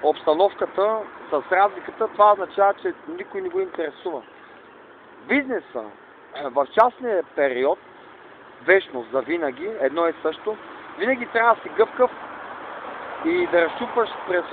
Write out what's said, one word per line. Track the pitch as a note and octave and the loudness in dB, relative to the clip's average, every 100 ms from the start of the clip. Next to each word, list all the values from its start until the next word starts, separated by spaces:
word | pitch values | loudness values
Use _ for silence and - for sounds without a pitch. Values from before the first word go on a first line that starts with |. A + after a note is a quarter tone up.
обстановката | C#3+ D3+ - D#3 G3 - F#3+ - G#3 A3 G3+ - - | 0 0 0 4 2 2 -4 0 0 0 -6 -16 -4
с | D3+ - | -4 0
разликата, | F#3 G3+ F#3 - - A3 | 2 2 2 -14 -4 -4
това | - G#3 | 6 6
означава, | G3+ F3+ - G3 | 6 0 2 2
че | G3+ F#3 E3+ - | 2 -6 -8 -12
никой | D#3+ G3 G3 | -12 -10 -8
не | F#3 | -4
го | F3+ | -4
интересува. | F#3+ - D#3+ - F#3 C#3+ - - - - - - - - - - - | -4 -4 -8 -6 -8 -8 -12 -20 -20 -20 -20 -20 -20 -20 -20 -20 0
Бизнеса, | C4 C4+ A3 - B2 G#2+ G2+ - - - - | 0 0 -6 -6 -10 -10 -16 -20 -20 -18 -10
е, | C#3+ | -2
в | B2+ C#3 - | 0 0 6
частния | A#3+ - B3 G3 D#3 - | 4 4 -2 -2 -2 0
период, | C#3 B2 C3+ F3+ - - - - - - - - | 0 2 0 0 -6 -20 -20 -20 -20 -20 -20 -8
вечно, | B2+ F#3+ - B2+ A2 | 4 4 4 -10 -4
завинаги, | B2+ B2+ E3+ D3+ B2+ G3 - | -4 -2 -2 -2 -4 -10 -2
едно | C3+ D3+ E3+ | 0 2 0
и | D#3 | 0
също, | D#3 D#3 - G#3+ - - - - | -4 -4 -8 -8 -12 -18 -16 -4
винаги | G#3 C4 A#3 | -2 -2 -2
трябва | A#3 A#3 A3+ | 2 4 2
да | |
си | - | 0
гъвкав | - A3 - B3 - - - - - - - - - - - - | 0 0 4 0 0 -14 -14 -14 -14 -14 -14 -14 -14 -14 -6 -2
и | F3 F3 | 0 2
да | E3+ | 2
разчупваш | E3 - A#3+ A#3+ A3 - - | 2 -2 -4 -2 -2 -4 -2
през | F3+ E3 | -2 0